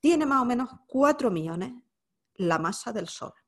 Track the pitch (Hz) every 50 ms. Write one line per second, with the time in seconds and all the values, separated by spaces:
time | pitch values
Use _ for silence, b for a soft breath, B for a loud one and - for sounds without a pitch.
0 | - 294 349 311 311 277 277 269 254 240 247 240 262 233 - - _ _ - 262
1 | 277 285 302 294 277 240 190 165 156 165 165 170 190 254 247 - _ _ _ _
2 | _ _ _ _ _ _ _ - 190 170 165 156 160 165 208 - - 240 226 220
3 | 175 170 - - - 117 - _ _